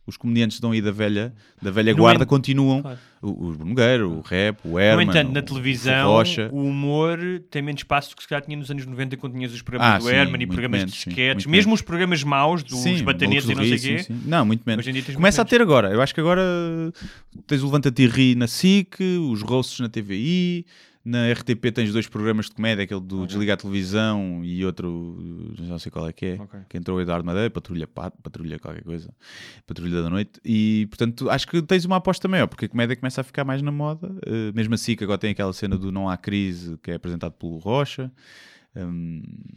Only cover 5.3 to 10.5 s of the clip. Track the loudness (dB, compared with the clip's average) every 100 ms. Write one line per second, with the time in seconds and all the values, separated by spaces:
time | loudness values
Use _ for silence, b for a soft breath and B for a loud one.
5.3 | 0 -4 -4 -2 0 2 2 6 6 4
6.3 | 0 -4 -2 -2 -2 0 2 0 -2 -4
7.3 | -6 -8 -6 -6 -8 -2 -2 -2 -10 -8
8.3 | -6 -6 -10 -8 -10 -10 -8 -8 -8 -10
9.3 | -8 -8 -8 -8 2 4 6 4 4 2
10.3 | 0 -2